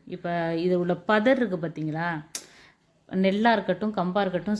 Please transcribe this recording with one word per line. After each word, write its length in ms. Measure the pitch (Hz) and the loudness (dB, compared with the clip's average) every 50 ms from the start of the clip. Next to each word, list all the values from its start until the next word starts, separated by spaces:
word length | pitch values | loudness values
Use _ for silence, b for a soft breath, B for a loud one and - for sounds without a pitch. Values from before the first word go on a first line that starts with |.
| - | -16
இப்ப 480 | - 180 175 - 175 175 170 165 165 165 | -14 -12 -8 -6 -4 -2 -2 -2 -2 -2
இது 240 | 165 175 180 180 180 | 0 2 2 2 2
உள்ள 160 | 180 175 175 | 2 0 -2
பதர் 420 | 170 - - 214 214 208 254 269 | -2 0 2 2 4 4 4 4
இருக்கு 200 | 262 247 196 185 | 4 2 -2 -2
பார்த்தீங்களா, 520 | 170 160 160 156 156 156 156 147 160 170 175 170 151 147 - B B B B B B B B B B B _ _ _ _ - | -4 -4 -6 -6 -6 -6 -4 -4 -4 -4 -4 -4 -6 -8 -10 B B B B B B B B B B B _ _ _ _ -4
நெல்லா 400 | - 185 190 190 190 208 220 233 | 0 2 2 2 2 4 4 4
இருக்கட்டும், 420 | 226 202 190 190 180 180 214 214 208 | 4 2 2 -2 -2 -2 -2 -4 -2
கம்பா 280 | 196 175 180 180 202 | -2 -2 0 0 0
இருக்கட்டும், 360 | 196 185 175 175 165 208 208 | 0 0 -2 -4 -2 -2 -4